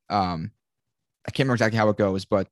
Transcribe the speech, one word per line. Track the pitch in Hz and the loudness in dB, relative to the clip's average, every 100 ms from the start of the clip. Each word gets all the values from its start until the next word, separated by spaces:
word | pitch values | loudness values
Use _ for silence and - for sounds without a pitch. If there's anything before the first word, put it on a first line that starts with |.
| _ | _
Um, | 101 90 85 101 - _ _ _ _ _ _ - | -2 0 -4 -8 -14 _ _ _ _ _ _ -10
I | |
can't | - 135 | -2 0
remember | |
exactly | 120 110 113 | 2 2 2
how | 110 | 2
it | 101 | 2
goes, | 101 95 - | 0 0 -2
but, | 101 95 | -2 -2